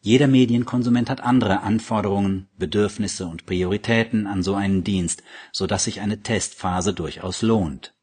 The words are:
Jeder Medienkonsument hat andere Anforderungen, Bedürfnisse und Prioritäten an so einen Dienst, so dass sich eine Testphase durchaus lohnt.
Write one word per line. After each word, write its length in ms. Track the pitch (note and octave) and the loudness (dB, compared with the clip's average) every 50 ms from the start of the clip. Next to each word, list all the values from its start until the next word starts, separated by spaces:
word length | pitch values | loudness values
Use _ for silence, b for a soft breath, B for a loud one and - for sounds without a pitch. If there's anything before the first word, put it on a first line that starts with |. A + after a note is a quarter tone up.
Jeder 280 | _ G2+ A#2 C3 D3 C3+ | _ 4 4 6 6 6
Medienkonsument 800 | C3+ B2+ B2+ A2+ A#2 A#2+ A#2+ - - B2 A#2+ B2 A#2+ B2 A#2 - | 6 6 6 6 4 0 0 0 -2 0 2 2 2 2 2 -2
hat 100 | C3+ B2+ | -4 -4
andere 420 | - A#2+ B2+ B2+ A2+ G2+ F#2+ G2+ - | 0 2 4 4 4 4 0 0 0
Anforderungen, 880 | G2 G#2+ A2+ - - A2+ G#2+ G2+ G#2 G2+ G2+ G2 G2 G2 F#2+ F#2+ _ _ | 0 0 0 0 -2 -2 -2 0 0 0 0 0 0 -2 -4 -6 _ _
Bedürfnisse 720 | - F#2 F2 F2+ G#2 G#2 G2+ - - G#2+ F#2+ - - F#2 | -6 -6 -2 0 0 0 0 0 -4 -4 -4 -4 -6 -8
und 180 | E2+ E2 D#2+ - | -8 -8 -12 -8
Prioritäten 840 | - F#2 F2+ F2+ F2+ G2+ G#2 - - A#2 A2+ A2+ A2+ - G#2+ G#2 G2+ | -4 -2 -2 0 0 -2 -4 0 2 2 2 2 2 0 -2 -2 -2
an 160 | G2+ F#2+ F2 | -2 -2 -2
so 100 | F#2+ G2 | 0 -2
einen 300 | G2 G2+ G2 G2 F#2+ E2+ | 0 0 0 0 0 0
Dienst, 400 | G#2 G2+ F#2 F2 E2 - - B B B B B B | 0 0 0 0 -2 -4 -6 B B B B B B
so 160 | B - G2 | B -4 -2
dass 160 | F#2 G2+ F#2+ - | -2 0 0 -2
sich 180 | - G2+ - | -4 -4 -4
eine 200 | G#2 G2+ A2 G#2+ | -4 -4 -4 -4
Testphase 720 | - - A#2 G2 - - - - - F#2+ F2+ F2+ F2+ G2+ F#2 | -4 -2 -2 -2 -2 -4 -10 -6 -4 -2 -2 0 -2 -2 -2
durchaus 480 | E2+ E2 D2+ D#2 - - F#2 F2+ - - | -2 -6 -8 -8 -8 -8 -8 -6 -2 2
lohnt. 500 | A2+ A2+ A2 F#2 D#2 C2+ B1+ - - _ _ | 2 2 2 2 -2 -4 -10 -16 -20 _ _